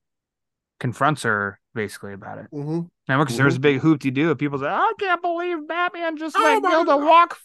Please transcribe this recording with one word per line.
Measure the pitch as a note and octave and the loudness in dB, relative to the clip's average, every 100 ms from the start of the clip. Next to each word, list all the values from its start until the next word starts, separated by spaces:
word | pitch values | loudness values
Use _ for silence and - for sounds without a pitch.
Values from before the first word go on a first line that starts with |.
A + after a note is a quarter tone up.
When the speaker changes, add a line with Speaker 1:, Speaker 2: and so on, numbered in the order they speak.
| _ _ _ _ _ _ _ - | _ _ _ _ _ _ _ -8
Speaker 1:
confronts | B2+ A2 C#3 D3 | -6 0 0 2
her | A#2+ G#2 G2+ G2 _ | 0 0 -2 -6 _
basically | A2+ G#2 - G#2 | -8 -8 -8 -14
about | G2 G#2 G#2+ | -14 -14 -16
it. | G#2+ | -14
Speaker 2:
Mm-hmm. | D3 C#3+ E3 E3+ _ - | -10 -6 -6 -8 _ -2
Speaker 1:
Remember, | C3+ D3+ | 0 0
'cause | A#2+ | 2
there | C#3 | 2
was | C3 | 4
a | |
Speaker 2:
Mm-hmm. | |
Speaker 1:
big | D3 C#3 | 2 4
hoop-de-doo. | D#3 D3+ C3+ C3 E3 C#3 | 4 2 0 0 0 0
People | D3 C#3 | -2 -4
say, | C#3 | -4
"I | G3+ G4 G#4+ | -2 -2 -2
can't | G4 F4 | -2 -2
believe | F4 E4+ F4+ E4+ D4+ | -2 -4 -4 -6 -6
Batman | E4 F4 F4 E4 D4+ | -4 -4 -4 -6 -6
just | D#4 F#4 | -6 0
Speaker 2:
Oh | |
Speaker 1:
let | A4+ A4 | 2 2
Speaker 2:
my | F#4+ | 2
Speaker 1:
Gilda | D#4+ E4 | 2 2
Speaker 2:
God. | C#4+ | 2
Speaker 1:
walk | D4 E4+ E4+ - | 6 6 6 0